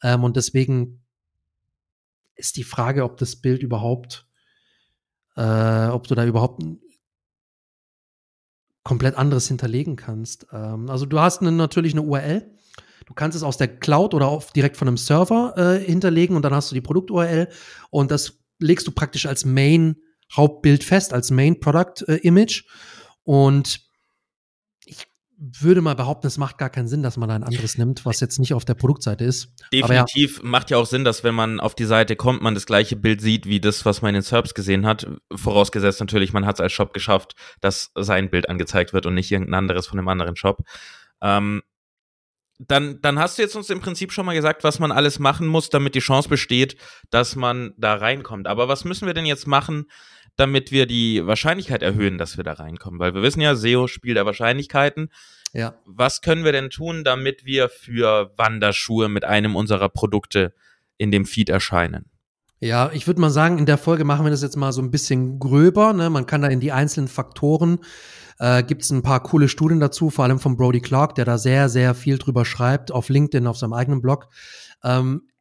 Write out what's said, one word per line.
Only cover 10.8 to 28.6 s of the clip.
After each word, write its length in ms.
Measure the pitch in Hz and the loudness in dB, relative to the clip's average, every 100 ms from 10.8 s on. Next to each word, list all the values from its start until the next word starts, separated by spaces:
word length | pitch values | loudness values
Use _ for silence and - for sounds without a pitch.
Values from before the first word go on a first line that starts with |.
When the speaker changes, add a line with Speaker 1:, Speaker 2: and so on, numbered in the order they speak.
| 123 | -8
Speaker 1:
also 160 | 131 139 | -6 -4
du 120 | 156 | 2
hast 220 | 175 175 | 2 2
ne, 100 | 175 | 0
natürlich 440 | 165 160 175 165 | 2 0 0 0
eine 80 | 151 | -2
U 120 | 151 | -2
R 80 | 139 | -4
L. 300 | 147 196 220 _ _ - _ _ - | -2 -4 -6 _ _ -20 _ _ -18
Du 80 | |
kannst 200 | - 156 | -6 -6
es 100 | 165 | -4
aus 120 | 151 - | -6 -2
der 220 | 127 - | -2 -2
Cloud 340 | - 147 202 | 0 2 2
oder 140 | 160 135 | 2 0
auf, 260 | 151 - | -2 -4
direkt 240 | 147 143 - | 0 0 0
von 120 | 131 | -2
einem 100 | 120 | -2
Server, 560 | - 151 185 226 247 - | 2 2 4 2 0 0
äh, 220 | 175 185 | 2 2
hinterlegen 580 | 185 175 185 165 180 170 | 0 0 2 4 4 2
und 60 | |
dann 120 | 143 | 2
hast 160 | 139 - | 0 -2
du 40 | |
die 80 | 127 | -6
Produkt-U 360 | 123 160 185 185 | -2 -2 -2 -2
R 120 | 170 | 0
L 180 | 165 175 - - - - | 0 -2 -6 -20 -20 -6
und 220 | 151 135 | -2 0
das 300 | 143 - - _ - | 0 -4 -12 _ -4
legst 280 | 156 175 - | 2 2 2
du 40 | |
praktisch 360 | - 151 139 147 | -4 -6 -4 -4
als 180 | 135 | -2
Main-Hauptbild 1400 | 135 135 143 165 160 156 _ _ _ - 151 151 151 143 | 0 2 4 6 4 0 _ _ _ 2 2 4 4 4
fest, 300 | - 190 190 | 4 0 2
als 180 | 123 123 | -4 0
Main-Product, 720 | 131 143 170 151 165 185 - - | 2 2 2 2 2 0 -4 -4
äh, 80 | 156 | 0
Image. 480 | 175 180 226 - _ - - - - _ | 4 6 4 0 _ -20 -20 -20 -20 _
Und 580 | - 139 139 139 135 - _ _ _ _ _ _ _ _ _ _ | 2 4 6 4 0 -8 _ _ _ _ _ _ _ _ _ _
ich 220 | _ - - _ _ _ | _ -20 -20 _ _ _
würde 440 | 139 123 156 185 | -20 -2 4 4
mal 120 | 160 | 4
behaupten, 320 | 127 127 147 139 | -2 -4 -4 -6
es 100 | 143 | -4
macht 220 | 139 - | -8 -6
gar 120 | 131 | -8
keinen 180 | 131 117 | -4 -4
Sinn, 160 | 147 | -2
dass 120 | 131 120 | -4 -4
man 120 | 113 | -4
da 80 | 110 | -4
ein 80 | |
anderes 340 | 117 120 113 - | -4 -4 -4 -2
nimmt, 260 | 120 131 123 | -2 -2 -4
was 120 | 110 | -4
jetzt 220 | 123 135 | -4 -2
nicht 140 | 127 | -2
auf 100 | 123 | -2